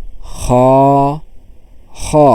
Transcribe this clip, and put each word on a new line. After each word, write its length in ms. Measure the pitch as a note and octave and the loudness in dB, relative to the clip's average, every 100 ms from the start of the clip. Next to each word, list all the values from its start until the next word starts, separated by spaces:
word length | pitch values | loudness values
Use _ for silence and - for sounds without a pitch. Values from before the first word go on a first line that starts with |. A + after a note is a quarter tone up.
| - - | -12 -12
হ, 320 | - - - B2 B2+ C3+ C#3 C#3 C#3 D3+ - - - - - - - | -12 -8 -2 2 4 4 4 2 0 -4 -12 -20 -20 -20 -20 -20 -20
হ, 220 | - - D#3 D3 | -12 -4 2 2